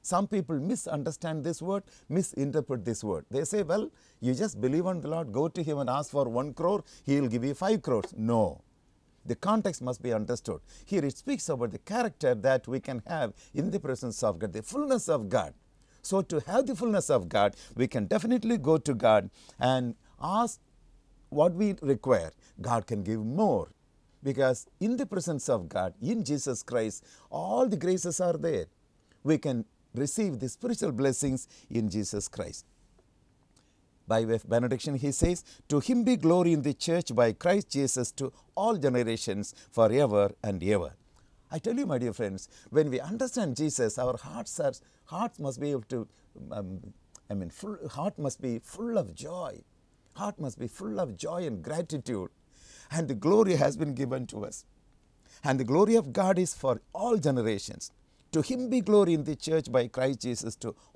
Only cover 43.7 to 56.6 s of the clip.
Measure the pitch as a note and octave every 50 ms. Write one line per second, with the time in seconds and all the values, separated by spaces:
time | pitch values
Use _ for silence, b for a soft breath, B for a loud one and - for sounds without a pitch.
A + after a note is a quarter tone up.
43.7 | - - A#2+ G#2+ - - B2+ B2+ B2 A2+ - C#3+ D3+ A#2 - - - - D#3 C#3
44.7 | A#2+ - b b b b b - D#3 F3+ A3+ A#3+ _ - D3+ C#3 A#2+ A#2+ C#3+ D3
45.7 | C#3+ B2 G#2+ _ C3 A#2+ A2 - b b b b _ - C2 - - G#2 G2 F#2
46.7 | F#2+ F#2 - G2 - _ _ _ _ - _ _ G#2 G2 F#2 E2+ - - - G#3
47.7 | G#3+ - - C#3+ - C#3 D#3+ G#3 G#3 - D3+ C3+ - - - B2 A#2 A2+ - -
48.7 | - - A3+ A#3+ A3+ G3+ C#3 F#2 D#2+ - - D3 F2 F3+ F3 C#3+ - E2 - _
49.7 | _ _ _ _ _ _ _ _ _ - G#3 G#3 - - D#3 C3 A2 - - A#2+
50.7 | - - F#3+ G#3+ G#3+ F#3+ F3+ B2+ G2 - - - E3 F3 F3+ D3 A2+ F2+ D#2 A#2
51.7 | D3+ E3 F3 - D#3+ C#3 - B2 A#2+ G2 F#2 - _ _ _ B B B B B
52.7 | B B B B D3 E3 E3 - A#2 G2+ F#2 D#3 G3+ G#3+ A3 F#3+ F3 C#3 C#3+ C#3
53.7 | C3+ A2 D#3 D3 C3 A#2+ C#3 A#2+ C3 C3 B2 - - G#2 G2+ G#2 - - - _
54.7 | _ _ _ _ _ _ _ _ _ _ B B B B B C#3+ C3 C3 C3 A2
55.7 | C#3 E3+ G#3 G#3 A3+ A#3 C#3+ C3+ A#2 - F#3+ F#3 F#3+ F3 F#3 D#3 - -